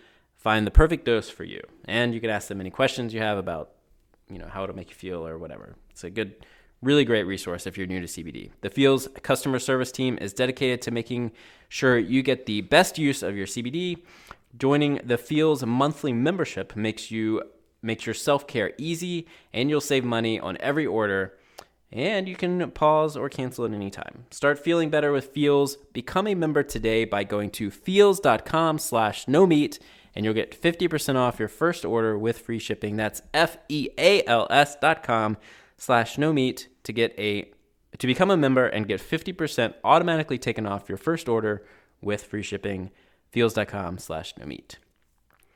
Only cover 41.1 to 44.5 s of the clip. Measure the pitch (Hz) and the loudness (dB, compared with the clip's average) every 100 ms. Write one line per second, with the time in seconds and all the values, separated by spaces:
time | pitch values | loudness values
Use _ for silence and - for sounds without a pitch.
41.1 | 165 127 113 107 101 - - _ _ 101 | -2 0 0 0 -2 -8 -20 _ _ -6
42.1 | 104 - 107 98 98 101 95 92 - _ | -6 -6 -8 -6 -6 -6 -6 -8 -14 _
43.1 | _ _ 113 117 107 101 101 90 90 - | _ _ 0 2 0 -4 -6 -8 -10 -10
44.1 | 80 - - 71 | -10 -10 -14 -14